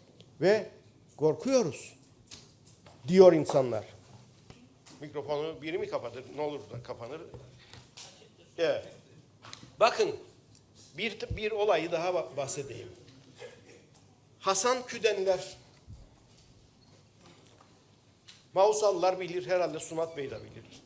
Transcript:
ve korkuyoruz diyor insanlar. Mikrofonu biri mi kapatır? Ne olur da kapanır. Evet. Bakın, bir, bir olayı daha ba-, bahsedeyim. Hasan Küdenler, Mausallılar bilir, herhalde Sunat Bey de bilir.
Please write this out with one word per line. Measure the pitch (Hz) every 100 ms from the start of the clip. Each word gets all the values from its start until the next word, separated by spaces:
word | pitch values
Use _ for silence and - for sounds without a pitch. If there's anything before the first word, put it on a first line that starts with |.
| - - - -
ve | 170 214 185 - - - - -
korkuyoruz | 151 143 254 269 180 - - - - - - - - - - - - - 127
diyor | 185 185
insanlar. | 160 135 143 127 110 104 - - - - - - - - - - -
Mikrofonu | 151 147 139 147 156 156
biri | 156 185
mi | 208
kapatır? | 143 120 123 127 127
Ne |
olur | 151 143
da | 101 117
kapanır. | 123 120 117 156 170 - - - - - - - - - - - - -
Evet. | 165 120 - - - - - - - - - -
Bakın, | 226 226 190 - - - - - _ - - 143
bir, | 220 202 247 180
bir | 214
olayı | 208 208 170 165
daha | 165 180
ba-, | 175 156 131
bahsedeyim. | 131 147 120 110 92 - - - - - - - - - - - - _ _ -
Hasan | 196 190 247 254 247
Küdenler, | 240 214 196 190 180 - - - - - - - - - - - - - _ _ - _ _ - - - - - _ _ _ _ _ - - -
Mausallılar | 180 202 214 208 185 185 185
bilir, | 180 175 175
herhalde | 180 165 156
Sunat | - 160 165 147
Bey | 135
de | 107
bilir. | 110 - 110 -